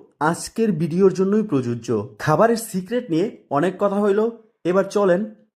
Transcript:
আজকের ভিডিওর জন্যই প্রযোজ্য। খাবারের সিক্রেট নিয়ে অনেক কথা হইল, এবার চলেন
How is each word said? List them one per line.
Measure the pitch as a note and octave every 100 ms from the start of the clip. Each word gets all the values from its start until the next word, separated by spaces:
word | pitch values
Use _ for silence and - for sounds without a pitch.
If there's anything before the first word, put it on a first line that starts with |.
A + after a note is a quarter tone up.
| - -
আজকের | D3+ E3+ - - A3+
ভিডিওর | D#3 E3 F3 F#3+
জন্যই | D#3+ F#3+ G#3+ G#3+
প্রযোজ্য। | C#3 A#2+ A#2+ A2+ G#2+ G#2 -
খাবারের | D3+ D#3 A3+ A3+ -
সিক্রেট | F#3 F#3 A#3+ A#3+
নিয়ে | D#3+ A3+ - -
অনেক | C#3 F3+ -
কথা | G3+ G3
হইল, | G#3 G3+ A#3 A#3 _ _
এবার | E3 F#3+ F#3
চলেন | G#3 G3 F3 G#3+ - _